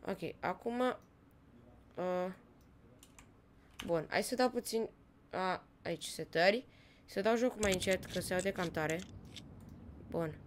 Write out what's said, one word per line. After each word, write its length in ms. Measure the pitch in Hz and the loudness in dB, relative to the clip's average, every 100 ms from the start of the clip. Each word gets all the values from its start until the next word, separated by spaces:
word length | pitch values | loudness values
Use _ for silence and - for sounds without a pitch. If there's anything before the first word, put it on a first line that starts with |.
| - | -4
Ok, 120 | 190 151 - | -4 -6 -4
acum... 400 | 170 180 233 240 254 - - - - - - - - - - - | -4 -2 -4 0 0 0 -10 -20 -20 -20 -20 -20 -20 -20 -16 -4
Uh, 360 | 180 180 180 185 - - - - - - - - - - - - - - - | -2 0 -2 -6 -18 -20 -20 -20 -20 -20 -20 -20 -20 -20 -20 -20 -20 -10 0
bun, 200 | 170 151 | 0 2
hai 140 | - | 0
să 120 | 208 247 | 0 2
dau 140 | 254 | 2
puțin... 400 | 240 - 226 226 - - - - | 2 -2 0 -2 -6 -20 -20 -8
a, 340 | - 185 180 - - | -4 -2 -2 -6 -12
aici 220 | - 165 - | -6 -6 -6
setări. 600 | - 160 165 180 220 - - - - - | -8 -2 6 6 6 -2 -20 -20 -20 -6
Să 160 | - | 0
dau 140 | 202 233 | 4 4
jocul 260 | 254 208 | 4 2
mai 120 | 208 | 2
încet, 320 | 185 196 185 190 | 4 4 0 0
că 160 | 185 | -6
se 120 | - | 0
aude 180 | 185 190 | 0 0
cam 180 | 196 175 | 0 -2
tare. 300 | 160 156 165 190 - - - - - - - - - - | 0 0 -2 -4 -14 -16 -16 -16 -16 -16 -16 -16 -16 -6
Bun. 280 | 165 165 151 | -2 -2 -6